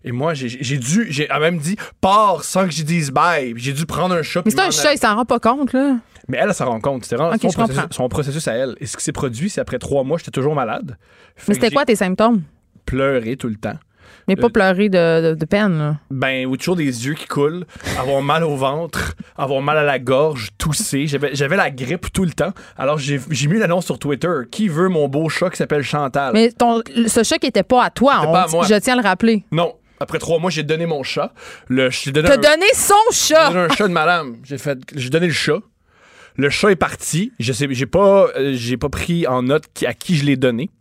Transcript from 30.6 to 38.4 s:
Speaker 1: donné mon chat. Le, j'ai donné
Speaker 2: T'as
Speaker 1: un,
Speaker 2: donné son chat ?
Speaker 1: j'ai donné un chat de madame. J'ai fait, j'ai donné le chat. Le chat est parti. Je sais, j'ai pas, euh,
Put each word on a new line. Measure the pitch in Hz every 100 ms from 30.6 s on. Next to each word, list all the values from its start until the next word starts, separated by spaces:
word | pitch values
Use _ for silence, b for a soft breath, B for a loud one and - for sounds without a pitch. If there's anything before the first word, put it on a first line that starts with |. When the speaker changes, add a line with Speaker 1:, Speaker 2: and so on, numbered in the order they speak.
Speaker 1:
donné | 147 160 170
mon | 147
chat. | 127 - 190 - B B -
Le, | 127 127
j'ai | 127 139
donné | 139 156
Speaker 2:
T'as | 269
Speaker 1:
un, | 294 311
Speaker 2:
donné | 392
son | 466 - 403 453
chat ? | - - 311 311
Speaker 1:
j'ai |
donné | 180 170
un | -
chat | 202
de |
madame. | 170 156 175 139 117 131
J'ai | 139
fait, | 147 131 - 147
j'ai | 127
donné | 160 175
le |
chat. | 147 - 147 - _ b b b b b -
Le | 139
chat | - 208
est | 185
parti. | 139 - - 151 226 _
Je | 117
sais, | 113 139
j'ai | 127 135
pas, | 170 196 196 175
euh, | 131